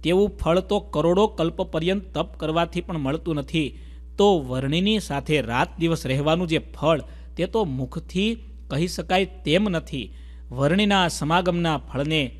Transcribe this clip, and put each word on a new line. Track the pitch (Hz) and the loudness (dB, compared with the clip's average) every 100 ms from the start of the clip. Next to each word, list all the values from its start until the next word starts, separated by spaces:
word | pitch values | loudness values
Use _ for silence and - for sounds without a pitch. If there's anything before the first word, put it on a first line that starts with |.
તેવું | 151 185 202 - | 2 4 2 2
ફળ | 160 175 | 2 2
તો | 185 202 | 2 -2
કરોડો | - - 160 180 214 | 0 0 4 4 4
કલ્પ | 220 165 175 | 2 -2 0
પર્યંત | 185 165 165 196 185 151 | -4 -2 0 -2 -2 -6
તપ | - - | -6 -4
કરવાથી | 156 160 170 175 | -2 0 0 -4
પણ | - 170 | -6 -4
મળતું | 135 156 - 151 | -2 -2 -2 -4
નથી. | 139 165 143 - - - - - | -2 -2 -2 -6 -16 -16 -16 4
તો | 202 185 | 6 6
વર્ણિની | 131 127 131 156 196 220 | 2 -2 0 2 2 0
સાથે | - 139 139 151 | 0 -4 2 0
રાત | 113 120 175 - | 2 0 0 0
દિવસ | 165 160 139 | 0 0 0
રહેવાનું | 131 147 165 180 | 0 2 2 2
જે | 156 | 0
ફળ, | - - 147 160 - - - - | -2 -2 2 2 0 -16 -16 -4
તે | 175 | -2
તો | 226 | 0
મુખથી | 190 131 127 - - 185 208 226 - - - | 0 -2 -4 -6 -6 0 0 0 -8 -18 -6
કહી | 139 175 | -2 -2
શકાય | 170 165 190 190 | -2 0 2 2
તેમ | - - 165 208 | -4 2 4 4
નથી. | 170 - 139 104 - - - - | 0 -4 -8 -8 -12 -18 -18 -12
વર્ણિના | 123 143 185 208 196 175 | 0 2 4 4 4 2
સમાગમના | - 147 170 185 175 170 147 | 0 2 2 2 0 0 -2
ફળને | - 127 147 156 131 - | -4 -4 0 0 0 -4